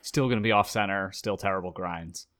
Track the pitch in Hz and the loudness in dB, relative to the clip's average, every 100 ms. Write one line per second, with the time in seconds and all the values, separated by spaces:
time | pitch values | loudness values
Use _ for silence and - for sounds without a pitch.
0 | - - 131 117 110 104 101 110 101 98 | -2 0 2 2 4 4 4 2 0 0
1 | 95 - 110 98 101 95 90 85 90 85 | -2 -4 -4 -2 0 -2 -4 -6 -6 -6
2 | 82 82 - _ | -10 -14 -16 _